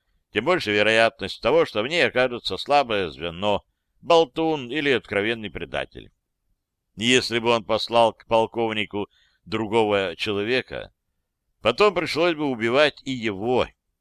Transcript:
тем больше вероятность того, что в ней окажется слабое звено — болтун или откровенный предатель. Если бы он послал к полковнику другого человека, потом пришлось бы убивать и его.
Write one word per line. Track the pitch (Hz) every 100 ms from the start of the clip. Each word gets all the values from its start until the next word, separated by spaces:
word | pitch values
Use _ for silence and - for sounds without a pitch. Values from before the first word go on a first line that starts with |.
| _ _ _
тем | 101
больше | 127 180 104
вероятность | 104 104 113 113 - 95 -
того, | 113 156
что | 156 107
в | 117
ней | 170 120
окажется | 123 127 120 - 95
слабое | - 143 127 104 87
звено — | 65 85 85 104 98 - _ _ _
болтун | 160 170 151 160 160 156 123
или | 147 143
откровенный | 120 - 101 104 117 104
предатель. | 90 82 69 65 62 53 _ _ _ _ _ _ _ _ -
Если | 113 127 - 117
бы | 113
он | 117
послал | 98 110 - 117 117
к | - -
полковнику | 113 110 113 113 107 101 101 101 _ _ _
другого | - 107 107 113 107 101 95 82
человека, | - 101 104 127 - 67 50 _ _ _ _ _ _ _
потом | - - 208
пришлось | 180 156 139 175
бы | 156
убивать | 151 120 117 131 151 -
и | -
его. | 131 110 95 113 123 80 _ _ _